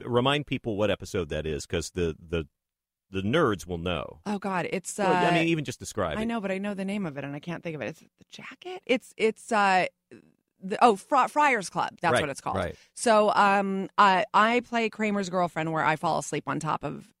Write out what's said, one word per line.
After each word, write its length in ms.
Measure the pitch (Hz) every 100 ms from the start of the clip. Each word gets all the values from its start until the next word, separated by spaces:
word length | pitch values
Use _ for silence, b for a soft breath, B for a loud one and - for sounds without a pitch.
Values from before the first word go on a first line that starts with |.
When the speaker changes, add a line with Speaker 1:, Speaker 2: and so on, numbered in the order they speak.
Speaker 1:
remind 420 | 113 120 131 147 139
people 300 | 131 120 98
what 140 | 104
episode 400 | 92 95 98 80
that 160 | 76 78
is, 180 | 73
'cause 260 | - 85 -
the, 200 | 90 82 76
the, 240 | 82 85 76 _ _ _ _ _ _
the 120 | 95
nerds 440 | 98 156 139 101 -
will 120 | 85
know. 420 | 87 82 - - -
Speaker 2:
Oh, 120 | 208
God, 300 | 202 185 156
it's, 280 | 185 - -
Speaker 1:
Well, 120 | 196
I 180 | 180 175
Speaker 2:
uh, 40 |
Speaker 1:
mean, 160 | 170 165
even 160 | 165
just 140 | 139 -
describe 380 | - - 87 123
Speaker 2:
I 40 |
Speaker 1:
it. 40 | 226
Speaker 2:
know, 160 | 233
but 80 | 196
I 60 | 190
know 160 | 202
the 100 | 196
name 220 | 190 208 180
of 100 | 139
it, 80 |
and 100 | 139
I 40 | 143
can't 220 | 170 165
think 120 | 175
of 60 | 151
it. 60 | 110
It's 120 | -
The 240 | - _ _
Jacket? 520 | - - 269 359 370
It's, 300 | - 254 - -
it's, 340 | 220 - -
uh, 360 | 214 196 185 175 - _ 110 78 _ _ _
the, 140 | 185 202
oh, 100 | 240
Fri-, 320 | 202 - 277 240
Friars 420 | 294 294 240 175
Club. 180 | 170 - -
That's 100 | 170
Speaker 1:
Right, 80 | 208
Speaker 2:
what 80 | 151
it's 140 | 139
called. 140 | - 98
Speaker 1:
right. 200 | 90 - b
Speaker 2:
So, 380 | - 240 214 208
um, 540 | - 202 202 196 190 190 -
I, 300 | 202 185 -
I 260 | 190 214 240
play 300 | 233 233 220
Kramer's 400 | - 214 202 180
girlfriend, 420 | 180 175 165 160
where 100 | 160
I 140 | 143 156
fall 220 | 170 151
asleep 260 | - 147 143
on 140 | 143
top 240 | 156 -
of, 260 | 143 147 - _